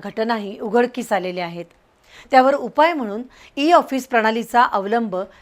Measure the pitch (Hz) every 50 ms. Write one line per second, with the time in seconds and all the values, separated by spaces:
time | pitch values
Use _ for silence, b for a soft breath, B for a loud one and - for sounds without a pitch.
0 | 175 202 - - 220 233 233 220 202 196 208 - - 214 196 240 247 247 - 254
1 | 220 - 214 185 180 185 180 180 175 170 170 170 170 - _ _ _ _ _ _
2 | B B B B B B 277 262 254 269 285 277 254 220 - 294 302 339 349 294
3 | 240 208 196 226 247 247 B B B B B 277 285 320 349 311 262 - 269 262
4 | 262 - 247 226 214 220 226 233 226 - - 240 254 - - 202 190 202 220 233
5 | 233 208 180 180 202 - b b